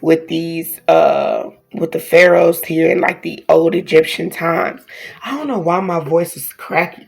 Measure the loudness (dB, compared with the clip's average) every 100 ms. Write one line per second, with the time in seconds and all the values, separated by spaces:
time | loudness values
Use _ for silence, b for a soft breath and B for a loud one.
0 | 2 0 0 -6 -6 -8 -10 -10 2 4
1 | 4 2 -2 -4 -6 -14 _ -8 -6 -6
2 | -2 4 6 6 4 0 -2 0 2 2
3 | 0 -4 -10 -12 _ 4 4 0 2 2
4 | 2 -2 -8 -4 -2 -2 -2 -6 _ B
5 | B B -10 -8 -6 -4 0 -2 -2 -4
6 | 0 -2 -2 -8 -14 -14 -6 -4 -4 -6